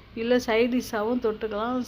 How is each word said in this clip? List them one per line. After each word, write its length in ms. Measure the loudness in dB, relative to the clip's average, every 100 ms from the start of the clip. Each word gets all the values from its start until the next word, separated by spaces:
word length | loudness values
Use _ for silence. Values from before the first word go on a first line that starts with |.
| -14 -6
இல்ல 180 | 2 2 4
சைட் 260 | 2 4 2
டிஷ்ஷாவும் 480 | -2 -2 0 0 0
தொட்டுக்கலாம். 540 | -2 -4 -4 -2 -4